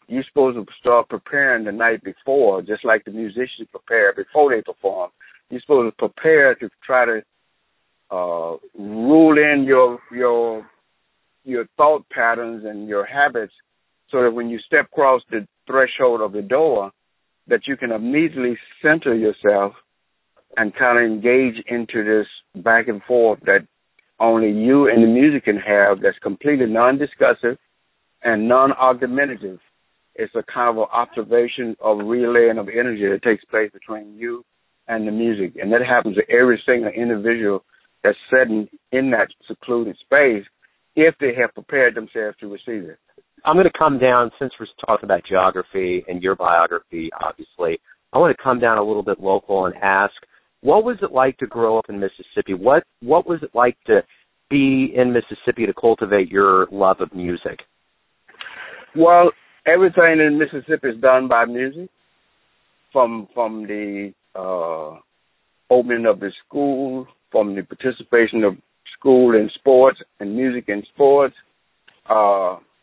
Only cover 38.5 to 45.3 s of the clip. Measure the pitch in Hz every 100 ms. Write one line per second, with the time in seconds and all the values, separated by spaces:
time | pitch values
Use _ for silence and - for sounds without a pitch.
38.5 | 107 104 - _ 131 135 117 98 _ -
39.5 | 110 - 120 113 90 _ 139 139 110 98
40.5 | _ _ _ _ - 160 - 147 156 117
41.5 | - - 143 123 110 110 117 107 104 107
42.5 | 101 - 113 85 80 _ _ _ _ -
43.5 | 165 180 - 160 139 127 123 120 - 135
44.5 | - 110 - - 107 104 90 -